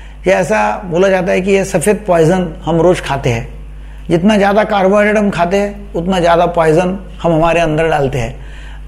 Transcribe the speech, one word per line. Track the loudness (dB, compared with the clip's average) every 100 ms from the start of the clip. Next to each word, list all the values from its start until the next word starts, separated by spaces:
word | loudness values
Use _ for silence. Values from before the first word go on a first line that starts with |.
| -18 -6 0
ये |
ऐसा | 0 2 0 0 -4 -4
बोला | 0 2
जाता | 2 0
है | 0
कि | 2
ये | 0 2
सफ़ेद | 0 0 0 2
poison | 2 4 2 -2 -6 -2
हम | 2
रोज़ | 4 2
खाते | -2 -2 -2
हैं, | -2 -6 -14 -16 -16 -16 -12 -2
जितना | 2 4 4
ज़्यादा | 2 2
carbohydrate | 0 0 2 4 2 2
हम | 0
खाते | 0 0 0
हैं | -2 -6 -10
उतना | -6 -2 0
ज़्यादा | 2 4 2
poison | 2 2 2 2 -2 -10 -4
हम | 0
हमारे | 2 2 2
अंदर | 0 0 0
डालते | 0 -2 -2
हैं। | -6 -8 -16 -16 -16 -10